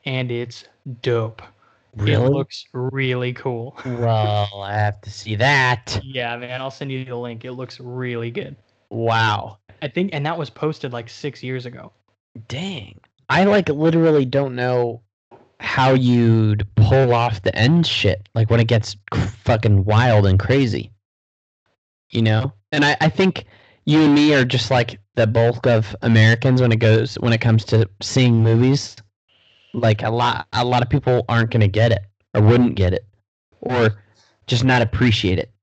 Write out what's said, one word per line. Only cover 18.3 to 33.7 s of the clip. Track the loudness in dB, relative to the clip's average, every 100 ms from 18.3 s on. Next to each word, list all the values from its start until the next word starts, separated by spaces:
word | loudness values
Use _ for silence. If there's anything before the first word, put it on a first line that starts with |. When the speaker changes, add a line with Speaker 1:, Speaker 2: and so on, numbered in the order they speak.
Speaker 2:
like, | -2 0
when | 2
it | 2
gets | 0 -2 -12 -6
c-, | -4
fucking | -4 -4 -2 0 4 2
wild | 4 2 4 4 4
and | 2
crazy. | 2 0 2 -2 -8 _ _ _ _ _ _ _ _ _ _ _ _
You | 0
know? | 2 2 -2 -8 _
And | 0
I, | 0 2
I | -2
think | 2 0 0 -12 _ _ _ 0
you | 4
and | 4
me | 4 4
are | 4
just | 2 -2 0
like | -2 -2 -8 _
the | -2 0
bulk | 2 2 2 0
of | 0 0 -4
Americans | 2 4 6 4 2 2
when | 2
it | 2
goes, | 4 2 0 -4
when | -2
it | 0
comes | 2 0
to | 2 0 0 _
seeing | -6 0 2 4
movies. | 2 4 2 0 -4 -18 -20 _ _ _ _ _ _
Like, | -2 0 0
a | -2
lot, | -2 -2 -4 -6
a | -4
lot | 0 0
of | 0
people | -2 0 0 0
aren't | 0 0
gonna | 2 2
get | 2 0
it, | 0 -4 _ _
or | 2
wouldn't | 4 4 2
get | 0 -2
it, | -2 -8 _ _ _ _ _
or | -6